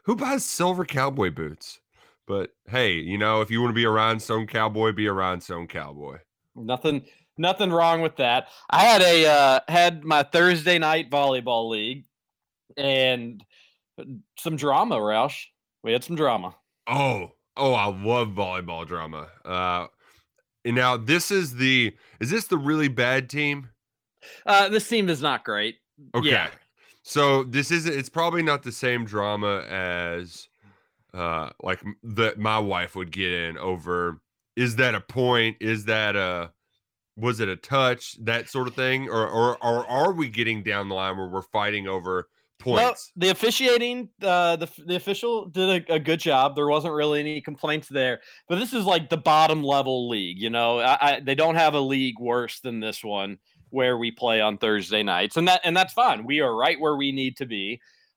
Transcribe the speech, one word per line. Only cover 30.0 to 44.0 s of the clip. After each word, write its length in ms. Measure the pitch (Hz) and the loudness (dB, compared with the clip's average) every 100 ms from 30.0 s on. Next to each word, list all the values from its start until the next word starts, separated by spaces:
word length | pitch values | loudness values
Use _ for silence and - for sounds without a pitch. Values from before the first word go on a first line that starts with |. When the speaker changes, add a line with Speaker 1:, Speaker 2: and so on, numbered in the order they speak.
| 87 85 87 - - _ 101 _ _ _ _ | -4 -6 -10 -16 -20 _ _ _ _ _ _
Speaker 1:
uh, 360 | 92 85 82 76 - | -8 -4 -4 -6 -8
like, 220 | - 92 | -6 -6
m-, 120 | 101 104 | -8 -14
that 360 | 117 110 113 104 | -8 0 0 0
my 200 | 107 110 | 0 0
wife 380 | 104 92 87 95 | 0 -2 -4 -8
would 160 | 90 | -10
get 200 | 85 92 | -4 -4
in 260 | 87 85 82 | -2 -4 -6
over, 600 | 90 90 82 87 87 78 _ _ _ - | -6 -6 -4 -4 -4 -8 _ _ _ -4
is 180 | 123 110 | -2 0
that 200 | 127 107 | 0 0
a 40 | |
point? 560 | - 127 123 120 113 110 | -4 0 2 4 2 -2
Is 240 | 110 113 | -4 -2
that 320 | 104 110 107 101 | 0 0 0 0
a, 360 | 92 90 85 _ _ _ _ _ _ - | -2 -4 -8 _ _ _ _ _ _ -6
was 220 | 117 113 | -4 -2
it 80 | 104 | -4
a 80 | 90 | -4
touch, 600 | - 135 131 120 - - | -2 0 2 0 -6 -10
that 240 | 113 117 117 | -4 -4 -4
sort 200 | 135 127 | -6 -6
of 60 | |
thing? 340 | 123 131 131 135 | -4 -2 -2 -2
Or, 180 | 113 107 | -2 0
or, 340 | 113 120 120 | 2 2 2
or 220 | 120 117 117 | 0 -2 0
are 260 | 127 170 | 0 0
we 160 | 175 139 | 0 -4
getting 340 | 110 113 110 | -2 -2 -2
down 260 | 101 101 98 | -2 -4 -4
the 60 | |
line 220 | 95 95 95 | -4 -4 -4
where 120 | 92 | -6
we're 140 | 95 | -8
fighting 440 | 92 107 104 104 98 | -6 -4 -2 -4 -4
over 400 | 95 90 92 - _ _ _ | -6 -4 -6 -6 _ _ _
Speaker 2:
Well, 240 | 127 127 247 | 0 2 2
Speaker 1:
points? 240 | 220 - - | 0 -10 -2
Speaker 2:
the 140 | 185 | 0
officiating, 800 | 180 220 226 254 240 240 247 | 2 0 2 2 2 2 -4